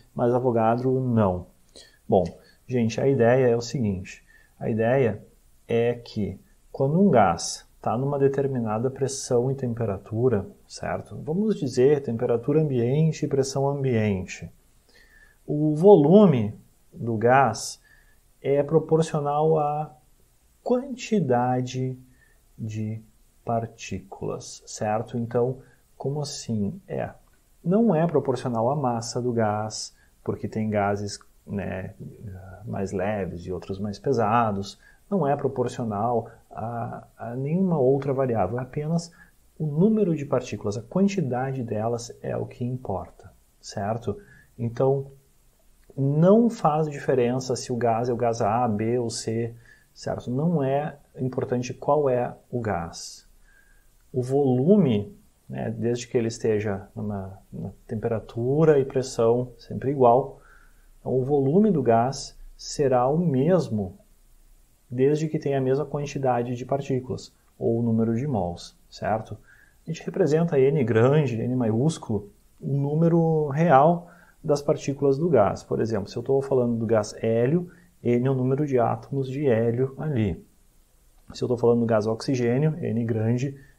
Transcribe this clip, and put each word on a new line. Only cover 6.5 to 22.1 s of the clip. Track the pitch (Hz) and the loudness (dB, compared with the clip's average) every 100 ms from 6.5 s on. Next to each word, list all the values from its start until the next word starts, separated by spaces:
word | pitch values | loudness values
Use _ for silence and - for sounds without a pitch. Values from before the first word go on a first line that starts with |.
| _ _ | _ _
quando | - 139 165 | -4 0 4
um | 202 | 4
gás | 123 95 85 - - - _ | 6 4 2 -4 -10 -16 _
tá | 110 113 | -4 -2
numa | 139 143 | -2 2
determinada | 139 139 139 127 113 110 127 | 2 2 -2 -2 -2 -2 -2
pressão | - 131 - - 120 131 | -2 -4 -4 -2 0 0
e | |
temperatura, | 139 123 117 107 95 - 110 127 104 95 - - | -2 -4 -4 -4 -6 -6 0 2 2 -2 -12 -20
certo? | - 82 95 - 110 | -10 -6 -6 -8 -12
Vamos | 123 180 214 196 | -6 -2 -2 -2
dizer | 135 - 139 143 | -2 4 4 4
temperatura | 120 113 123 117 147 151 | 0 -2 0 0 0 0
ambiente | 151 127 117 147 160 151 151 | 2 0 2 2 2 0 -2
e | |
pressão | 135 131 139 139 | 0 0 0 -2
ambiente. | 143 135 110 107 101 - - 160 - _ _ _ _ _ - - _ - | -2 0 2 2 0 -4 -12 -16 -18 _ _ _ _ _ -20 -20 _ -6
O | 147 156 | -2 0
volume | 151 196 185 143 202 196 123 104 - - _ _ | 6 8 10 10 8 8 6 0 -6 -18 _ _
do | - 117 110 | -10 -4 2
gás | 117 131 123 107 - - _ _ _ _ _ _ | 4 6 4 0 -8 -14 _ _ _ _ _ _
é | 135 143 | 0 0
proporcional | 139 160 156 160 160 160 143 147 160 160 | 2 2 2 2 2 -2 -2 0 2 2
à | 147 147 156 - _ _ _ _ _ _ | 0 -2 -6 -12 _ _ _ _ _ _
quantidade | - 247 277 240 - 214 135 120 123 127 127 127 131 127 - | -2 -2 -2 -10 -2 0 2 2 2 0 -2 -4 -6 -8 -16